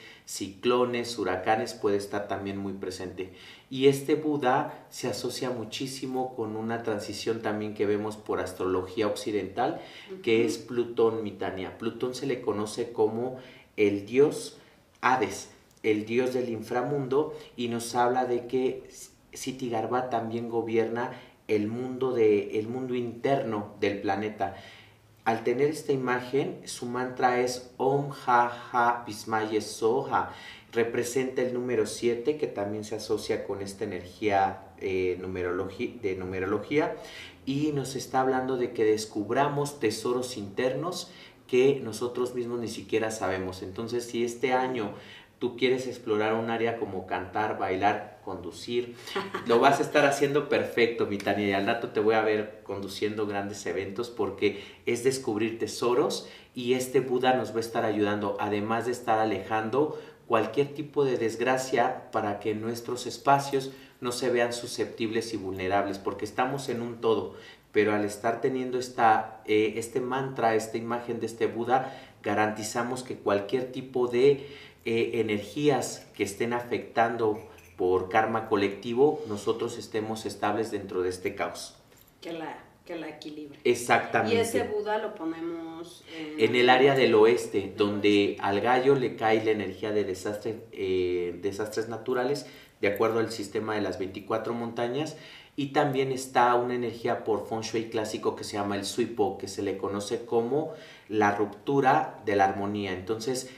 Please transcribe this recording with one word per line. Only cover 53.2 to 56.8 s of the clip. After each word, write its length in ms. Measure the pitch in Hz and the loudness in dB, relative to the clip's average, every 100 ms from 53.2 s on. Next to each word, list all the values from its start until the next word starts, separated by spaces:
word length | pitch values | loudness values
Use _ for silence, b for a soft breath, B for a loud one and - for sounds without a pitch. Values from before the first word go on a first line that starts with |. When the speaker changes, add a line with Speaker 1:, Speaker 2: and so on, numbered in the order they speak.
| 104 | -2
Speaker 1:
grandes 380 | 101 101 104 - | -2 -4 -6 -4
eventos 440 | 87 98 98 117 | -4 -4 -4 -6
porque 540 | - 98 92 104 B B B - | -2 -2 2 0 B B B -2
es 180 | 120 | 0
descubrir 540 | 123 131 - 104 113 110 | 2 0 0 0 0 -2
tesoros 680 | 107 - 117 123 170 - B B B | -4 -2 2 4 2 0 B B B
y 180 | - 120 | -4 0
este 280 | 127 | 0